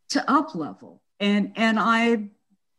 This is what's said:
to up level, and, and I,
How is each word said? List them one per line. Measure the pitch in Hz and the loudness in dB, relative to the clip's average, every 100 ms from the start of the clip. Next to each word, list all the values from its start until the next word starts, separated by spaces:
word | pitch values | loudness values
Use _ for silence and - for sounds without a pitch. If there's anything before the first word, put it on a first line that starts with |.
| - | -6
to | - - | -4 0
up | 269 311 | 0 0
level, | 175 143 95 - - _ - | -6 -8 -10 -20 -20 _ -4
and, | 202 202 196 - | 0 2 0 0
and | 226 220 | 0 2
I, | 202 226 233 233 208 - _ _ _ | 2 2 2 0 -2 -14 _ _ _